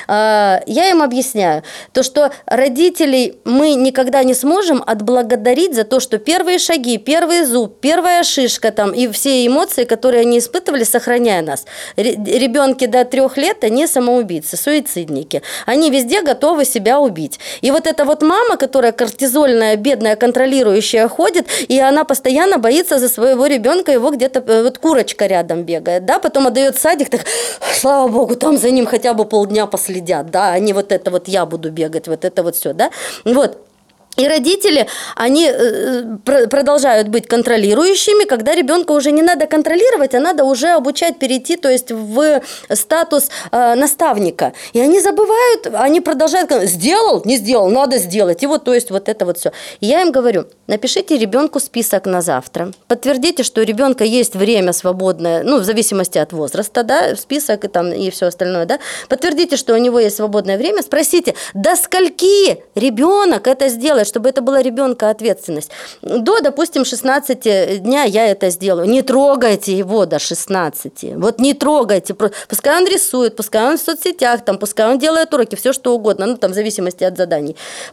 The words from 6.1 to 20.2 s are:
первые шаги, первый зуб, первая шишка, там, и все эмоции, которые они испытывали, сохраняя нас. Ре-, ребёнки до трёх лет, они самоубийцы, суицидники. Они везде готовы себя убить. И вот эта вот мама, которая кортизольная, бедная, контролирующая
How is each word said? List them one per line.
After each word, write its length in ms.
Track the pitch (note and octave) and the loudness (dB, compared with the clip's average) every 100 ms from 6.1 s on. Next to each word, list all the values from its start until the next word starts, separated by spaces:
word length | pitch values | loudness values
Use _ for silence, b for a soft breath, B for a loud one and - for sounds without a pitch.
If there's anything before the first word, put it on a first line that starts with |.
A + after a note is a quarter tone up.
| G#3+ | -2
первые 380 | G#3+ F4 F4+ F4+ | 0 0 0 0
шаги, 380 | - E4 A#3+ A3+ | 0 -2 -2 -4
первый 480 | G#3+ D#4 E4+ F4 D4 | 0 0 2 2 2
зуб, 340 | A#3+ G#3+ - | 0 -2 -4
первая 420 | C4 E4+ F4 F4 | 0 0 2 2
шишка, 480 | E4+ - B3 - A3+ | 0 0 -2 -2 -2
там, 200 | G#3 G#3 | 0 -2
и 140 | F#3+ B3 | 0 -2
все 380 | G3+ C#4 C4 A#3+ | -2 0 0 2
эмоции, 380 | C4+ F4 - | 0 0 -2
которые 380 | A#3+ A3+ B3+ A#3+ | -2 0 2 2
они 160 | A#3 A#3+ | 4 2
испытывали, 480 | A#3+ F4+ F4+ C#4 A3+ | 0 -4 -4 -2 0
сохраняя 560 | A#3+ A#3 A#3+ A#3+ F#3 | -2 0 0 2 0
нас. 240 | D#3 C#3 B B B - | -2 -8 B B B -4
Ре-, 180 | A3 G#3+ G#3 | -2 -4 -2
ребёнки 640 | A#3 C4 B3+ C4+ C4 B3 | 0 0 2 0 0 0
до 160 | B3 | 2
трёх 340 | B3 B3+ C4 C#4+ | 2 2 0 0
лет, 260 | D#4 G#4+ G#3+ | -2 -2 0
они 220 | A#3 E4 | 0 0
самоубийцы, 680 | - B3 B3 G#3+ E3 D3+ E3+ | 0 2 0 0 -6 -8 -6
суицидники. 840 | - D4+ A3 - D#3+ C#3 D#3 D3+ B B - | -2 -2 -2 -6 -6 -6 -6 -6 B B -2
Они 240 | C4 D#4 | 0 2
везде 300 | C4+ A#3+ F#4+ | 2 0 0
готовы 420 | D#4+ C4+ D4 E4 C4+ | 0 0 0 2 0
себя 340 | A#3 G3+ C4+ | 0 0 2
убить. 400 | C#4 E3 D#3+ - B B | 2 -2 -8 -10 B B
И 100 | A#3+ | 0
вот 160 | C#4+ D#4+ | 0 0
эта 180 | D#4 C#4 | 0 0
вот 160 | D4+ | 2
мама, 320 | D#4 F#4+ A#4+ F4+ | 2 2 2 0
которая 360 | C4 C4+ A#3+ | 0 2 2
кортизольная, 840 | A3+ A#3 - C4+ C4 D4 A#3 A3 G#3+ | 2 -2 -2 -2 2 2 4 2 0
бедная, 400 | G#3 C4 A3 | 0 0 0
контролирующая 920 | G#3+ | 2